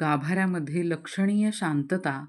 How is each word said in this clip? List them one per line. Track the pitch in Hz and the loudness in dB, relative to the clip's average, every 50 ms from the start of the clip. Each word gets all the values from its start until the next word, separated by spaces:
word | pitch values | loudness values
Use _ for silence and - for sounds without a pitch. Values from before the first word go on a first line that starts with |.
गाभाऱ्यामध्ये | 165 151 147 143 139 151 185 190 190 185 180 170 151 139 147 175 170 170 | 0 2 2 2 2 0 0 2 2 2 0 -2 -2 -2 -2 -2 0 0
लक्षणीय | 165 160 170 - - 190 196 202 208 208 214 214 208 | -2 -2 -4 -8 -2 0 2 2 2 2 2 0 0
शांतता | - 196 160 151 143 139 139 185 185 185 151 135 135 143 | -2 -2 0 0 0 0 0 -2 0 0 -2 -4 -4 -8